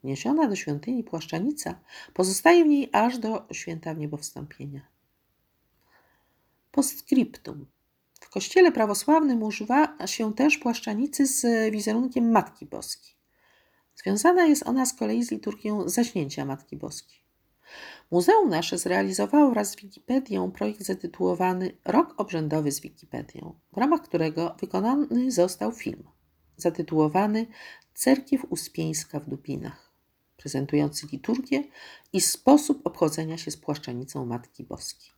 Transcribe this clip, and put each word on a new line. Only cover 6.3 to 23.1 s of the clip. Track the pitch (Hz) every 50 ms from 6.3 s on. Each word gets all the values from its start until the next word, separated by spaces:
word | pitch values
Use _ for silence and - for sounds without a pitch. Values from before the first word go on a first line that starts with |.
| _ _ _ _ _ _ _ _
Postscriptum. | - 285 269 - - - - - 285 262 226 - - - _ - - 147 135 _ _ _ _ _ _ _ _ _ _ _
W | - _
kościele | - 202 - - - 370 370 339
prawosławnym | 339 - 220 208 202 - - - 302 320 311 277 247 226 214
używa | 214 214 - 214 214 247 285 302 294 - - -
się | 190 - - 226 214 214
też | - 269 302 302
płaszczanicy | - - 240 233 - - 226 208 214 269 294 - - 277
z | 262 - - - 233 233 220 220 220 214
wizerunkiem | 214 208 214 214 233 254 254 - 254 233 226
Matki | 226 202 - - _ _ -
Boskiej. | - - - - - - _ _ _ _ _ _ _ _ _ _ _ _ _ _ _ _ _ _ _ _
Związana | - - 190 202 208 - 339 359 370 349
jest | 311 294 285 -
ona | - 247 262 262
z | 247 -
kolei | - 226 208 220 233 240
z | 240
liturgią | 220 220 - 208 208 - - 208 208 208 175 170
Zaśnięcia | 175 240 233 233 - 190 147 135 - - 143
Matki | 139 135 139 _ _ -
Boskiej. | 147 - - - - _ _ _ _ _ _ _ _ _ _ _ _ _ - - - - - - - _ _
Muzeum | 170 175 175 - - 440 392 254
nasze | 170 160 175 - 180
zrealizowało | 175 - 185 180 196 196 196 185 208 208 - - 294 294 269
wraz | 233 214 208 202
z | -
Wikipedią | - - 196 - - _ - 247 269 262 226 202 190 180 185
projekt | 185 - 208 214 208 214 196
zatytułowany | - 196 190 - 175 - - 185 185 180 165 185 185 185 180 185 - - _ _
"Rok | - 202 262 339 - -
Obrzędowy | - 208 202 185 160 156 151 156 156 151 143
z | 139 -
Wikipedią", | - - _ _ - _